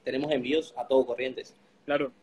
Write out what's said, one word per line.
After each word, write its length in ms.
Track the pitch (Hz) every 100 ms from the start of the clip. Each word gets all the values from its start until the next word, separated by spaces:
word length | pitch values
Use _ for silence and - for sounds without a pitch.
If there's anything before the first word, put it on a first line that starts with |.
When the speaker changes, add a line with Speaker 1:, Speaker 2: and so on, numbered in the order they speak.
Speaker 1:
Tenemos 280 | - 127 147
envíos 420 | 139 120 156 156 -
a 80 | 120
todo 180 | 131 123
Corrientes. 500 | 117 131 127 - - _ _ -
Speaker 2:
Claro. 260 | 143 139 -